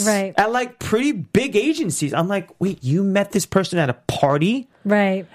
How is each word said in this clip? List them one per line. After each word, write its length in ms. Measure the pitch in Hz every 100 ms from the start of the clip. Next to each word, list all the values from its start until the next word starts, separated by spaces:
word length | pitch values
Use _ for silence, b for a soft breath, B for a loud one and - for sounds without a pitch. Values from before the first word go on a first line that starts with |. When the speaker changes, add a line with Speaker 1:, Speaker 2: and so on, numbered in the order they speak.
| 208
Speaker 1:
Right. 280 | 202 196 -
Speaker 2:
at, 140 | 214
like, 260 | 247 240 -
pretty 340 | - 220 285
big 420 | 220 135 202 269 208
agencies. 580 | 277 320 220 - 147
I'm 140 | 135 175
like, 220 | 202 185 -
"Wait, 240 | 190 180
you 180 | 127 170
met 280 | 196 196 196
this 140 | 196 -
person 320 | 190 185 175
at 100 | 139
a 40 |
party?" 760 | - - - 143 143 175 262 - _ 202
Speaker 1:
Right. 400 | 208 196 190 170